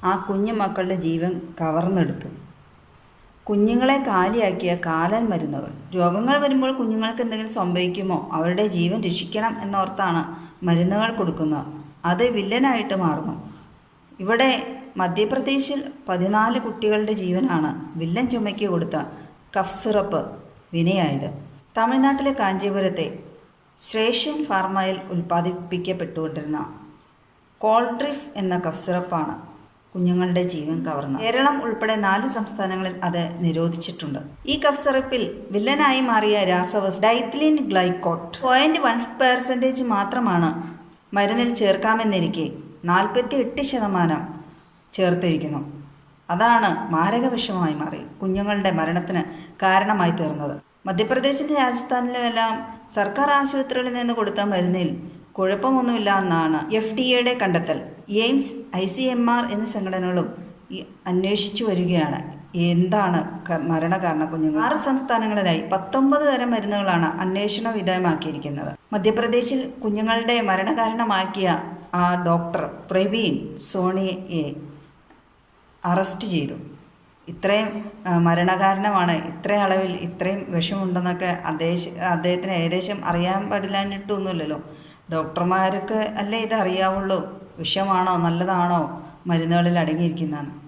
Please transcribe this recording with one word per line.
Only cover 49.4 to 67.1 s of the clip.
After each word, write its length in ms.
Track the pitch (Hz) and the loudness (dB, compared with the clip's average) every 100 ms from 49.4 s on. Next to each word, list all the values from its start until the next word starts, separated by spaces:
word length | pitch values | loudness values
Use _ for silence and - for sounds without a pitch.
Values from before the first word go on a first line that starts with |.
| - - | -18 -2
കാരണമായി 480 | 190 190 202 208 175 | 4 4 4 2 2
തീർന്നത്. 600 | 170 156 143 143 131 - _ 185 | 2 -2 -2 -6 -8 -12 _ -6
മധ്യപ്രദേശിലും 720 | 185 214 254 269 277 294 294 | -2 0 2 2 0 -2 2
രാജസ്ഥാനിലും 720 | 254 240 - 247 247 247 240 | 2 0 -2 -2 0 -2 0
എല്ലാം 400 | 226 226 220 - - - | 0 0 -2 -6 -14 -8
സർക്കാർ 360 | - 202 208 285 | -2 -2 2 2
ആശുപത്രികളിൽ 640 | 285 277 269 269 254 254 | 4 2 0 -2 -2 -2
നിന്ന് 200 | 240 240 | -2 -2
കൊടുത്ത 260 | 233 208 202 | 0 0 0
മരുന്നിൽ 640 | 208 190 180 180 175 - - - - | 0 2 2 2 0 -4 -10 -16 -16
കുഴപ്പമൊന്നുമില്ല 840 | - 190 196 254 262 240 233 202 196 | -2 0 2 2 2 2 2 2 2
എന്നാണ് 560 | 190 165 160 156 143 | 2 2 2 0 0
എഫ് 200 | 220 220 | 0 0
ഡി 80 | 220 | 0
എയുടെ 360 | 254 247 247 247 | 2 4 4 2
കണ്ടെത്തൽ. 420 | 202 170 170 156 - - - | 2 2 0 -4 -4 -16 -4
എയിംസ്, 460 | 202 226 277 269 - - 180 | 0 2 2 0 -6 -8 -4
ഐ 100 | 190 | -2
സി 160 | 185 | 0
എം 280 | 262 247 233 | 0 2 2
ആർ 220 | 240 233 | 2 0
എന്നീ 140 | 208 214 | -4 -4
സംഘടനകളും 680 | 214 190 185 180 180 - - - - - | -4 -4 -2 0 0 -2 -6 -14 -20 -14
ഈ 140 | 190 190 - - | -12 -12 -12 -2
അന്വേഷിച്ചു 580 | 180 190 202 - 208 | 0 2 0 0 -2
വരികയാണ് 760 | 226 180 180 175 151 - - - - 180 | 0 2 2 2 2 -2 -6 -12 -10 0
എന്താണ് 880 | 170 175 180 214 196 175 - - - | 2 4 4 4 2 2 0 -8 -4
ക-, 140 | 165 | -2
മരണകാരണ 640 | 160 160 165 185 180 156 | 0 0 0 0 0 0
കുഞ്ഞുങ്ങൾ. 380 | 156 160 156 151 | -2 0 0 2
ആറ് 140 | 240 - | 2 0
സംസ്ഥാനങ്ങളിലായി 840 | - 262 - 233 220 208 185 160 - | 0 0 2 0 2 0 2 0 0
പത്തൊമ്പത് 500 | 285 277 262 269 294 | -2 0 2 4 4
തരം 280 | 294 269 247 | 4 2 0
മരുന്നുകളാണ് 680 | 233 202 208 196 175 165 | 0 0 -2 2 2 2